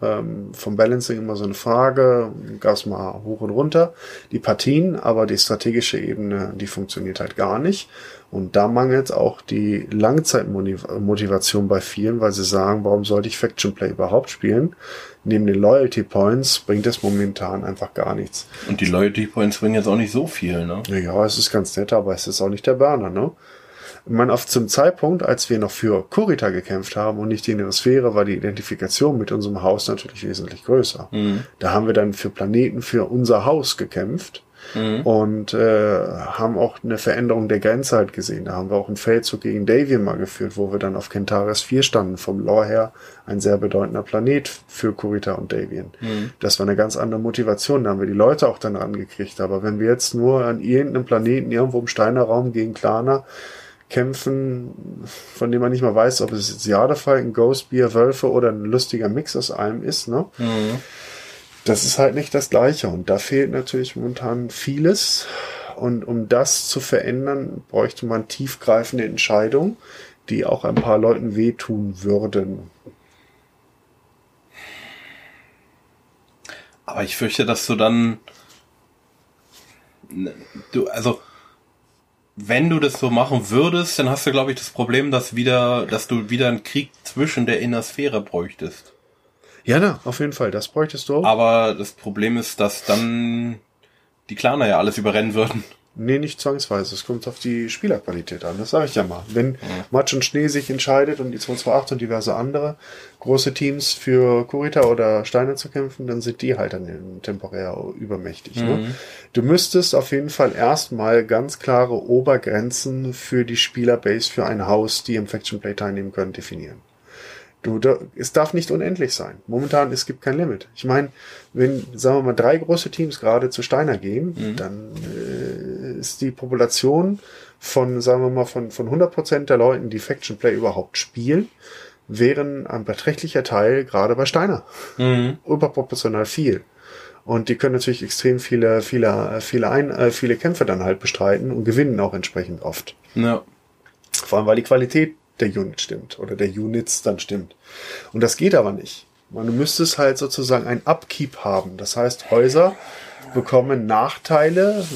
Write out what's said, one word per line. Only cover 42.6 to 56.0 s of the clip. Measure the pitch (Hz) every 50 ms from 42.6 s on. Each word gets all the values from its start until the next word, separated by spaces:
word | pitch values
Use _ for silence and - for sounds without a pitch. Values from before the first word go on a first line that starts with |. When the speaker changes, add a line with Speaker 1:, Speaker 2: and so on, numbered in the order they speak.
| 107
Speaker 1:
her | 107 110 113 110 113 - - - - - - -
ein | - 104 101
sehr | 104 104 101 98
bedeutender | 104 101 - 98 101 110 110 107 107
Planet | - - 110 117 131 139 143 139 - - - _ _
für | - - - 110 104
Kurita | - - 104 104 101 - 101 95
und | - 104 - -
Davian. | 107 98 - - 90 92 90 - -
Speaker 2:
Mhm. | 117 113 107 107 104 123 - -
Speaker 1:
Das | - 101 - -
war | 98 101
eine | 101
ganz | 101 107 110 -
andere | - 107 110 110 110
Motivation. | 113 117 110 - 117 110 104 - - - 143 135 120
Da | 104
haben | 98 98
wir | 98
die | 95 101
Leute | 101 107 127 147 151 151
auch | 120 107 -
dann | - 107 101
rangekriegt. | 95 104 104 104 101 98 - - - 101 98 - -
Aber | 95 90 98 95 101
wenn | 107 107 107
wir | 110 113
jetzt | 123 123 - - -
nur | 120 120 127 131 131 120
an | 117 117 113
irgendeinem | - 117 123 131 143 143 123 127 123
Planeten | - 120 113 110 117 127 135 127 117
irgendwo | 117 117 131 127 123 120
im | 117 117
Steinerraum | - - 107 110 123 127 120 110 113 120 127 123 113
gegen | 113 110 113 107
Klaner | - - 107 107 113 120 131 135 139 - - - - - - - - - - - _ _ -
kämpfen, | - - 127 131 135 135 - 135 135 135 135 131 127 123 123 123 - - - - - - -
von | - - - - - - - 117 120 120
dem | 120
man | 123 123
nicht | 127 127
mal | 127 117 101
weiß, | 110